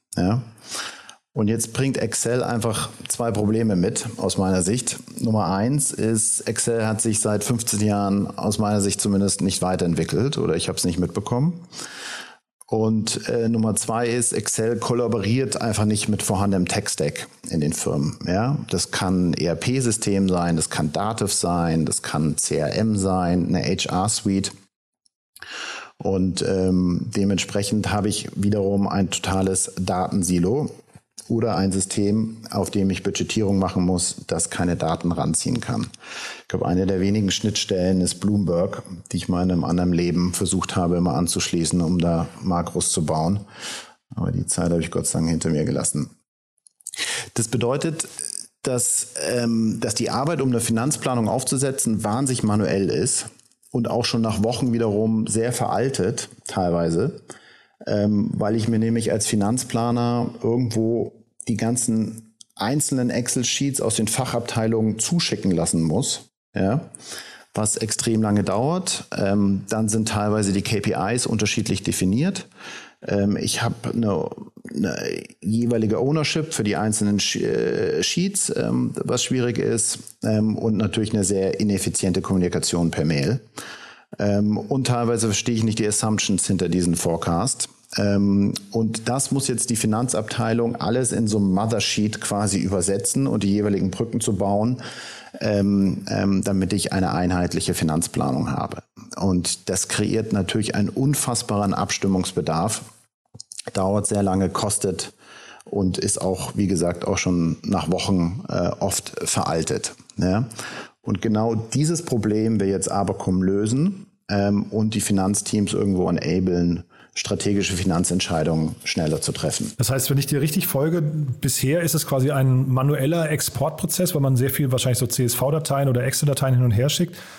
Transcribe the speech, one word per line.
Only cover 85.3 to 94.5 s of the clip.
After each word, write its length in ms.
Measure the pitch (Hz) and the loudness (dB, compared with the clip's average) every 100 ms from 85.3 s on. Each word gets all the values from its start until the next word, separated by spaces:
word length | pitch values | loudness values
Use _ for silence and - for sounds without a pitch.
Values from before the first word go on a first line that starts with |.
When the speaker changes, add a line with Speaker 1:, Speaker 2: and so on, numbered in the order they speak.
| 98 - | 0 0
Speaker 1:
ich 100 | 113 | 0
nicht 140 | 113 110 | 0 2
die 100 | 107 | 0
Assumptions 600 | - 110 107 - 95 - | 0 0 0 0 0 2
hinter 220 | 95 90 | 0 2
diesem 260 | 92 87 85 | 2 2 2
Forecast. 760 | 90 82 - 85 127 - - - - - | 0 0 0 0 0 -2 -6 -10 -10 -2
Ähm, 560 | 101 101 101 101 101 - - | 0 2 4 4 2 -2 -4
und 360 | 113 113 110 117 | -2 -2 -2 -2
das 240 | 131 - | -2 0
muss 160 | 139 135 | -2 0
jetzt 220 | 113 - | -2 -2
die 60 | 110 | 0
Finanzabteilung 1000 | 120 107 123 107 107 - 113 117 117 - | 2 2 0 -2 -2 -2 0 2 0 0
alles 360 | 110 120 123 | 0 0 0
in 160 | - 110 | 0 0
so 100 | 107 | 2
einem 160 | 98 | 2
Mothersheet 640 | 92 110 110 - - 107 107 | 2 2 0 0 0 0 -2
quasi 400 | - 101 101 98 | -2 0 0 0
übersetzen 680 | 95 95 90 98 - 139 135 | 0 0 2 0 0 0 0
und 160 | 110 | 2
die 80 | 98 | 2
jeweiligen 400 | 104 104 98 95 | 2 2 2 0
Brücken 280 | - 113 - | -2 -2 -2
zu 160 | - 95 | 0 0
bauen, 460 | 101 | 2